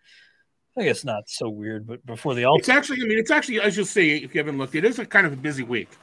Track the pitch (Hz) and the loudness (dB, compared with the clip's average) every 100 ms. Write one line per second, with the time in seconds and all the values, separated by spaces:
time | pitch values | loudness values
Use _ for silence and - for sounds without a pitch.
0 | _ - _ _ _ _ _ 254 160 - | _ -20 _ _ _ _ _ -2 0 0
1 | 135 104 - - 117 107 107 110 110 123 | -4 -8 -8 -8 -8 -6 -8 -8 -10 -14
2 | 120 113 151 120 123 160 - 277 285 254 | -14 -8 -4 0 4 4 4 2 0 -4
3 | 226 220 226 302 285 214 208 196 190 208 | -2 0 2 2 2 0 0 0 0 2
4 | 156 147 135 160 151 139 135 156 214 254 | 4 2 -2 -4 -2 -4 -4 0 2 0
5 | 208 202 165 131 151 135 117 117 87 - | 2 4 4 0 -4 -4 -4 -4 -6 -14